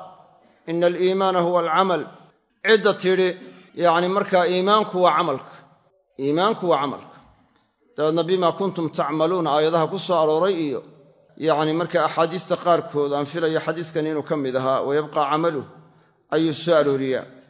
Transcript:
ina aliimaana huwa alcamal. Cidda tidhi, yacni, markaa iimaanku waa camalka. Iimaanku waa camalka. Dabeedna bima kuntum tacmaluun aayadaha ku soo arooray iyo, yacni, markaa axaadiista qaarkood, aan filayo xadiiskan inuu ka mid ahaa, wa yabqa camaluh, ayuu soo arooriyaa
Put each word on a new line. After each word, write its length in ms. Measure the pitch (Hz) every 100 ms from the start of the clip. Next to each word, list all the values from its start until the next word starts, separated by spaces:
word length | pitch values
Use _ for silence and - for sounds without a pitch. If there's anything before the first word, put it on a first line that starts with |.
| - - - _ _ _ -
ina 200 | 165 175
aliimaana 520 | 175 180 190 190 185
huwa 180 | 170 180
alcamal. 420 | 170 160 190 165 139 - - _ _ _ 190
Cidda 280 | 220 202
tidhi, 360 | 196 185 185 185 180 - - - -
yacni, 320 | 170 170 180
markaa 380 | 196 196 185 170
iimaanku 480 | 180 185 214 208 180
waa 140 | 180 156
camalka. 380 | 170 135 - - - _ _ _ _ -
Iimaanku 440 | 139 151 196 226 180
waa 100 | 156
camalka. 340 | 143 95 - - - _ _ _ _ _ _ -
Dabeedna 260 | 151 160
bima 260 | 165 185 170
kuntum 340 | 165 196 175 160
tacmaluun 580 | 165 147 156 160 185 160
aayadaha 400 | 147 156 165 156
ku 100 | 185
soo 180 | 165 175
arooray 340 | 156 156 185
iyo, 280 | 180 151 120 - - _ _ _ -
yacni, 360 | 156 151 156
markaa 300 | 160 175 175 156
axaadiista 500 | 156 165 180 - 175
qaarkood, 560 | 175 165 135 147 143
aan 120 | 143 143
filayo 340 | 165 160 156
xadiiskan 460 | 156 160 160 160 156
inuu 160 | 156
ka 120 | - 156
mid 200 | 135 127
ahaa, 260 | 131 131
wa 80 | 104 143
yabqa 260 | 151 156 143
camaluh, 340 | 151 170 151 117 - - _ _ _ -
ayuu 220 | 151 160
soo 220 | 147 170 165
arooriyaa 500 | 143 139 135 123 - - -